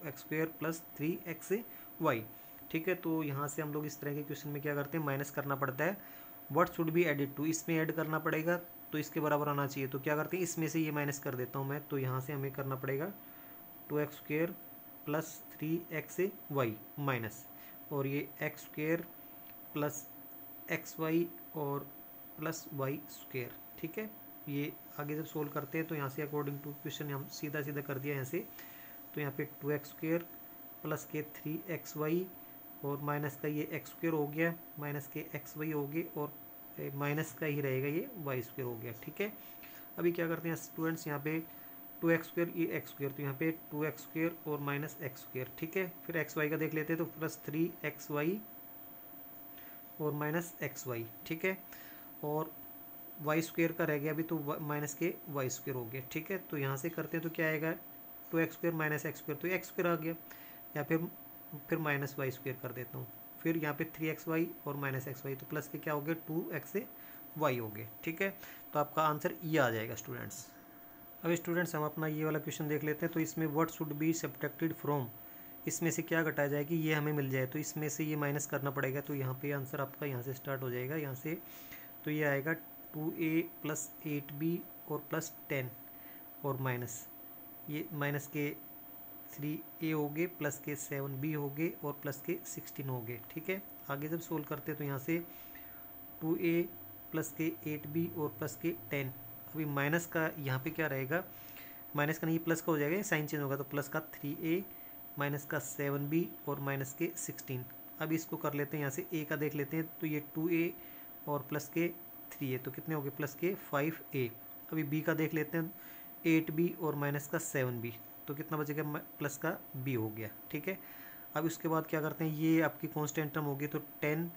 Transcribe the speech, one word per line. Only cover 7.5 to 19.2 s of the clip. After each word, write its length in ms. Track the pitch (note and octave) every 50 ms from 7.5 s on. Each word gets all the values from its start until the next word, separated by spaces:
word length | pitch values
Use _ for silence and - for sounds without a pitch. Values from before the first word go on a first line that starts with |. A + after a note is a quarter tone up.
| D#3+ D#3+ - - E3 D#3+
ऐड 140 | D#3+ D#3
करना 280 | D#3+ D#3+ D#3 D#3 D#3 D#3
पड़ेगा, 380 | D#3 E3 D#3 D#3 D#3 E3+ F3 F3 F3 - - - - -
तो 60 | - D#3
इसके 220 | D3 - - E3
बराबर 300 | D3 D3+ D3 D3 D3 D3
आना 180 | C#3+ C#3+ C#3+ C3+
चाहिए। 220 | C3+ C#3+ C3+ C3
तो 100 | C#3+ C#3
क्या 160 | C3+ D#3 D3+
करते 220 | D3+ D#3 D3+ - F#3
हैं, 60 | F3+
इसमें 240 | E3+ - E3 D#3+ D3+
से 120 | D#3 E3
ये 120 | D#3+ D3+
माइनस 280 | D3 D3 C#3+ C#3+ C#3 C#3+
कर 160 | - D3 C3
देता 240 | B2 B2 B2 - C#3
हूँ 80 | C3+ C3+
मैं, 200 | C#3 D3 C#3+ -
तो 100 | D3 C#3
यहाँ 240 | C3 C3 B2+ C3
से 120 | C3 - D3+
हमें 180 | C#3 C3+ C#3
करना 240 | C3+ - C3+ C3+ C3+
पड़ेगा 360 | C3 C3+ C3+ C#3 C3+ D#3 G3 - - - - - - - - - - - - - - - -
टू 100 | D3 D3
एक्स 160 | D3+ D3 -
स्क्वायर 400 | - - - D3+ D3+ E3 F3 F#3+ - - - - - - - - - -
प्लस 380 | - D3 D#3 D#3 - - - - -
थ्री 300 | - - D3+ D#3 E3 E3+ E3+ -
एक्स 300 | E3+ D#3 C#3+ - - - F3+ G3 - - - -
वाई 260 | C#3+ C#3 B2+ A2+ A2 - - - - -
माइनस, 460 | C#3+ C#3 C3 A#2+ A2+ G#2+ - - - - - - - - - - - -
और 160 | D#3 C#3 C3+ C#3
ये 220 | C#3 C#3+ D3 - - -
एक्स 200 | D#3 D3+ - -
स्क्वायर 440 | - - - - D3+ D#3 E3 E3 E3 - - -